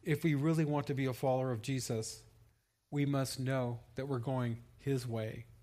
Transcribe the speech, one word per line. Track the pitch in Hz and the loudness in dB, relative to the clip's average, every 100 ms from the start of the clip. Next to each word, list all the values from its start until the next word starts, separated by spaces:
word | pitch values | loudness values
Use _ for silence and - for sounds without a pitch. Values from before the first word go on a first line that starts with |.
If | - 151 | 0 2
we | 170 147 | 4 4
really | 147 160 151 | 4 2 2
want | 147 139 | 0 0
to | |
be | 135 131 | 0 0
a | |
follower | 123 139 131 131 | 0 2 2 2
of | 120 | -2
Jesus, | 107 131 117 113 110 - - - - _ _ _ _ | -2 -2 0 -2 -4 -8 -18 -20 -20 _ _ _ _
we | 147 143 | 0 2
must | 139 135 - | 2 0 -2
know | 127 135 123 120 - - | 0 0 0 -4 -8 -8
that | 135 | -4
we're | 131 | -2
going | 117 131 123 117 - - | 0 0 0 -2 -8 -8
his | - 135 123 | -2 -2 0
way. | 113 110 117 113 - | -4 -4 -6 -14 -20